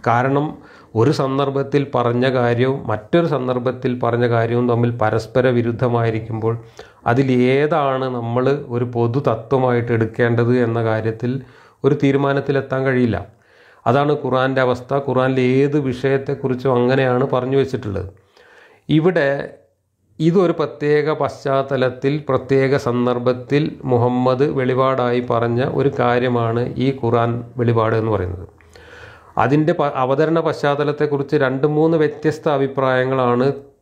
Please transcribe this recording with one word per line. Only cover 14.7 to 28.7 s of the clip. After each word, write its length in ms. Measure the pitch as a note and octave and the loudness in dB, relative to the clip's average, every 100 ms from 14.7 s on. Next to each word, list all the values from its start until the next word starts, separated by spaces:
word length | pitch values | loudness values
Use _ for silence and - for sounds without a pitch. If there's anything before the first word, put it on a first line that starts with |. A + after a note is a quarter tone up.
| B2 - C#3 | -2 -2 -4
ഖുർആനിൽ 420 | C#3 B2+ C3 C3 B2+ | -2 0 0 2 2
ഏത് 240 | C3 C#3+ D3+ | 2 2 0
വിഷയത്തെക്കുറിച്ചും 920 | C3 B2 C3+ C3+ C3+ C#3 C3 B2 C3+ | -2 -2 0 0 -2 -6 -4 -2 0
അങ്ങനെയാണ് 520 | B2 B2 C3+ C3 B2 C3 | 2 2 2 2 0 0
പറഞ്ഞു 300 | B2+ B2 C#3 | -2 0 0
വെച്ചിട്ടുള്ളത്. 520 | B2+ - A2 F#2+ F#2 - _ _ - - - _ - | 0 -4 -6 -6 -8 -14 _ _ -20 -20 -20 _ 0
ഇവിടെ 400 | D3+ E3 E3+ C#3 C#3 - - _ _ _ _ _ _ | 2 4 2 0 -2 -6 -14 _ _ _ _ _ _
ഇതൊരു 340 | D#3+ F3 F3 | 2 4 2
പ്രത്യേക 600 | E3+ D3 - D3 D3+ D3 | 0 -4 -2 0 2 2
പശ്ചാത്തലത്തിൽ 1000 | D3+ C#3 - C#3 C3+ C3+ C3+ B2+ B2 C#3 D3+ D3 | -2 -4 -4 -2 -2 0 0 0 0 -2 -2 -2
പ്രത്യേക 520 | C3 B2+ C3+ C3+ C#3 | -4 2 2 2 0
സന്ദർഭത്തിൽ 880 | C3+ B2 B2 B2 B2 B2 B2 C#3+ D#3 - | 0 0 0 0 0 -2 0 0 0 -4
മുഹമ്മദ് 600 | C#3 B2 B2 B2 B2+ B2+ D3+ | -2 2 2 2 0 2 0
വെളിപാടായി 720 | C3+ B2+ B2+ C3 C3 B2 B2 | 0 0 2 0 0 0 0
പറഞ്ഞ 400 | B2 A#2+ A#2 A#2 C3+ | 0 0 0 0 0
ഒരു 160 | C#3+ C3+ | 0 -2
കാര്യമാണ് 680 | B2 B2 A#2+ B2+ A#2+ A2+ A#2 B2 B2 | 0 0 2 2 0 0 -2 -4 -2
ഈ 100 | B2+ | -2
ഖുർആൻ 400 | C3+ A#2 A#2 A#2 A#2+ A#2+ - | -2 0 2 0 -2 -8 -2
വെളിപാട് 380 | A#2+ A2+ A2 A2+ | 0 2 2 0
എന്ന് 160 | A2+ | 0
പറയുന്നത്. 360 | G#2 F2+ F2+ F#2 _ - | -2 -4 -8 -14 _ -20